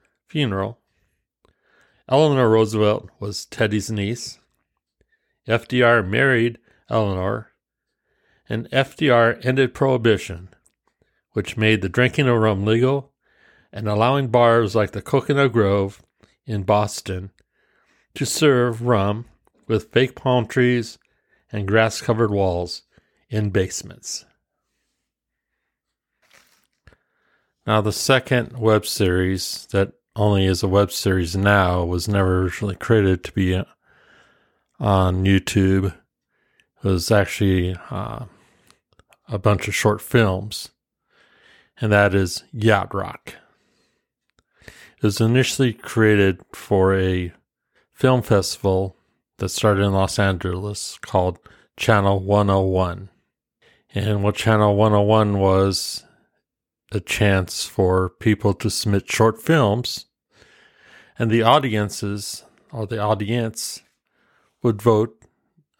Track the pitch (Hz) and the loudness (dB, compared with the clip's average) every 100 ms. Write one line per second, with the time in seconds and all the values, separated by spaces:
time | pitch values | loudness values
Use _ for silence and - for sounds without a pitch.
0 | _ _ _ 151 135 98 101 113 _ _ | _ _ _ -4 -4 -2 -6 -10 _ _
1 | _ _ _ _ _ _ _ _ _ _ | _ _ _ _ _ _ _ _ _ _
2 | - 135 156 135 117 110 110 107 107 107 | -2 2 2 2 4 4 2 2 0 0
3 | - _ 104 101 - - 110 104 95 107 | -6 _ -12 -10 -14 -4 -2 -2 -4 -6
4 | 101 117 - - _ _ _ _ _ _ | -6 -8 -12 -18 _ _ _ _ _ _
5 | _ _ _ _ - 113 - 123 120 117 | _ _ _ _ -4 -4 -2 2 4 4
6 | 92 110 135 123 120 117 _ _ _ 113 | 2 0 2 2 0 -4 _ _ _ -2
7 | 104 92 92 110 107 _ _ _ _ _ | -2 -2 -4 -6 -10 _ _ _ _ _
8 | _ _ _ _ _ 113 120 131 135 - | _ _ _ _ _ -8 -4 -4 -4 -2
9 | 151 120 117 117 127 131 127 - 135 127 | 2 4 2 0 -2 0 -2 0 -2 2
10 | 113 101 - 87 92 _ _ _ _ _ | 2 0 -2 -14 -16 _ _ _ _ _
11 | _ _ _ 110 101 - 110 110 95 120 | _ _ _ -8 -8 -2 0 0 0 0
12 | 123 - 131 120 110 98 104 117 131 139 | 0 2 0 2 2 0 0 2 0 -2
13 | 135 _ _ _ _ _ _ - 107 104 | -8 _ _ _ _ _ _ -8 -4 0
14 | 117 - 131 120 117 117 107 113 101 101 | 2 0 0 2 4 4 2 0 -2 -6
15 | - 139 - 139 135 113 98 101 98 - | -2 -2 0 0 2 2 2 2 -2 -8
16 | _ _ _ _ - 107 98 104 104 - | _ _ _ _ -8 -8 0 0 0 -6
17 | - 92 95 _ _ _ _ _ _ _ | -8 -10 -10 _ _ _ _ _ _ _
18 | _ - 135 - 156 127 123 113 120 110 | _ -8 -6 2 4 4 2 -2 0 2
19 | 98 104 120 _ _ _ - 110 - 120 | 0 -4 -10 _ _ _ -4 -4 0 0
20 | 127 - 135 127 113 - 123 123 113 - | 0 -2 0 0 0 0 2 0 -4 -14
21 | _ _ _ _ _ 104 98 110 110 - | _ _ _ _ _ -8 0 2 2 -2
22 | - 113 113 101 95 87 90 - _ _ | -4 0 0 0 0 -2 -6 -12 _ _
23 | _ _ _ 110 104 95 92 - 95 - | _ _ _ -6 -2 -2 -2 -6 -14 -20
24 | - - - _ _ _ _ _ _ _ | -14 -14 -16 _ _ _ _ _ _ _
25 | _ _ _ _ _ _ _ _ _ _ | _ _ _ _ _ _ _ _ _ _
26 | _ _ _ _ _ _ _ _ _ _ | _ _ _ _ _ _ _ _ _ _
27 | _ _ _ _ _ _ - 107 104 - | _ _ _ _ _ _ -2 0 0 -4
28 | - 131 - 127 - 123 110 107 - - | 0 0 2 -2 -2 -2 2 2 0 -2
29 | 95 90 92 95 - - - 98 98 _ | 0 2 0 -2 -6 -12 -4 -2 -2 _
30 | _ - 104 98 95 90 95 98 101 - | _ -2 2 2 2 0 0 2 0 -2
31 | 101 92 85 95 101 104 92 90 85 90 | 0 0 -2 0 2 2 2 0 -2 -4
32 | 104 101 95 92 92 - 101 90 - 113 | -2 0 2 2 -2 -4 -8 -8 0 2
33 | 98 92 - - 92 92 - _ _ _ | 4 0 -2 -2 0 0 -4 _ _ _
34 | _ _ _ _ _ _ _ _ 104 95 | _ _ _ _ _ _ _ _ 0 2
35 | 92 92 95 98 - 104 95 95 95 - | 0 0 2 2 2 0 2 2 -2 -8
36 | _ _ _ _ _ _ _ _ 98 92 | _ _ _ _ _ _ _ _ -2 -2
37 | - 107 95 - 101 92 90 92 - 104 | 2 0 0 0 0 2 -2 -6 -10 -10
38 | 110 - 104 _ _ _ _ _ _ _ | -10 -12 -16 _ _ _ _ _ _ _
39 | _ _ - 101 104 104 - - 107 101 | _ _ -12 -2 0 0 -2 -2 -2 -2
40 | - 127 107 95 101 - - _ _ _ | 0 2 2 -2 -8 -12 -16 _ _ _
41 | _ _ _ _ _ _ _ _ 110 104 | _ _ _ _ _ _ _ _ 0 4
42 | 104 98 92 - - 117 110 104 92 98 | 4 2 0 -6 -12 -2 2 2 0 -8
43 | 95 - - - _ _ _ _ _ _ | -10 -12 -18 -20 _ _ _ _ _ _
44 | _ _ _ _ _ _ - - - _ | _ _ _ _ _ _ -20 -20 -20 _
45 | 107 101 113 123 127 - 131 110 - - | -2 2 2 2 0 0 -2 -2 -6 2
46 | 107 104 98 92 - - - 101 95 95 | 4 4 2 0 -10 -20 -2 2 2 2
47 | 92 92 87 - _ _ _ _ _ _ | 0 -2 -6 -12 _ _ _ _ _ _
48 | 131 127 - 101 92 - 101 95 95 - | 2 2 2 0 0 -4 -2 0 -4 -10
49 | _ _ _ _ 95 - 107 98 101 98 | _ _ _ _ -8 -2 0 2 0 0
50 | 95 - 98 90 92 90 101 101 - - | 0 0 -2 -2 -6 -8 -8 -10 -14 -16
51 | - 98 92 87 - _ _ - - 107 | -2 0 0 -4 -20 _ _ -6 0 2
52 | 98 98 95 104 101 98 95 92 90 92 | 2 0 0 2 2 2 2 0 -2 -6
53 | 95 _ _ _ _ _ _ _ _ 98 | -16 _ _ _ _ _ _ _ _ -6
54 | 107 104 101 101 113 107 104 101 110 104 | -4 0 -2 -2 0 2 4 4 4 4
55 | 101 110 104 101 98 95 98 92 - - | 4 2 2 2 2 2 2 -2 -8 -12
56 | - _ _ _ _ _ _ _ _ 107 | -16 _ _ _ _ _ _ _ _ -10
57 | - - 104 95 87 - - - 92 92 | -6 0 2 2 -2 -8 -8 -2 0 2
58 | 90 - 110 104 104 95 104 - 110 101 | -2 -2 -2 0 0 -2 -4 -4 -2 -2
59 | - - 113 110 - 160 110 110 120 - | -2 2 2 2 0 2 2 0 -6 -12
60 | - _ _ _ _ _ _ _ _ - | -16 _ _ _ _ _ _ _ _ -20
61 | _ - 113 117 113 147 135 107 104 - | _ -6 0 2 4 4 2 -2 -4 -6
62 | 101 101 - - _ _ _ 123 104 113 | -6 -6 -10 -16 _ _ _ -10 -8 -4
63 | 104 107 104 120 113 - - - _ _ | -2 -2 -2 -2 -4 -8 -12 -14 _ _
64 | _ _ _ _ _ _ 120 104 113 110 | _ _ _ _ _ _ -2 0 2 2
65 | 117 _ _ _ _ _ _ _ | 0 _ _ _ _ _ _ _